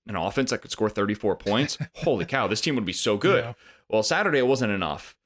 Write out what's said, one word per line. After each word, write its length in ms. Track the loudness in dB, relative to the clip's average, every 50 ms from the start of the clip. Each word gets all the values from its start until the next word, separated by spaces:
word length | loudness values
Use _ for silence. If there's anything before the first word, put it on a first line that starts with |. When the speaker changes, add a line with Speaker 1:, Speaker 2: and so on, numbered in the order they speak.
| _
Speaker 1:
an 80 | -6 -4
offense 360 | -2 -2 -2 0 0 0 0
that 80 | -2 -4
could 120 | -6 -8
score 200 | -4 -2 -2 -2
thirty-four 460 | 0 0 0 0 0 0 0 0 0
points, 420 | 0 0 0 0 2 0 0 -2 -6 -8
Speaker 2:
<laughs> 80 | -8 _
Speaker 1:
holy 300 | -2 0 0 0 0 0
cow, 200 | -2 -2 -2 0
this 140 | 0 -2 -2
team 140 | 0 0 0
would 100 | 0 -2
be 80 | -2
so 240 | -2 -2 0 0 2
good." 280 | 2 4 4 2 2 0
Speaker 2:
Yeah. 80 | -2 -8 -14 _ -20 -20 _ _ -2
Speaker 1:
Well, 140 | 0 0
Saturday 360 | 2 2 0 0 2 2 2 4
it 80 | 4
wasn't 260 | 4 2 2 2 0
enough 440 | 0 0 -2 -4 -4 -6 -10 -14 -20 _ _